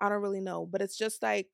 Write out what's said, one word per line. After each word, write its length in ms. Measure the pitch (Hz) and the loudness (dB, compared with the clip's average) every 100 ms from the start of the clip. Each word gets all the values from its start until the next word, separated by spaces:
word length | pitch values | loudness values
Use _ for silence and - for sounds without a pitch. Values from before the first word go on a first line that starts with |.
I 80 | 202 | 2
don't 140 | 208 | 2
really 180 | 202 196 | 0 -2
know, 260 | 190 170 165 | -2 -4 -2
but 140 | 190 | 0
it's 160 | 196 - | 0 -2
just 260 | 220 - | -2 0
like, 260 | 226 208 196 | 2 2 0